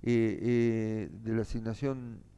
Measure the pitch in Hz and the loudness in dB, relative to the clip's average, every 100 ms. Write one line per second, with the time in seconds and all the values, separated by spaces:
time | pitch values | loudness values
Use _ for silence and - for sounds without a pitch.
0 | - 117 113 101 113 120 117 113 110 110 | 4 4 4 2 2 4 4 2 0 -2
1 | 95 90 113 113 107 120 113 107 139 131 | -6 -8 -2 0 0 -2 -4 -2 -2 -4
2 | 120 110 - | -8 -12 -16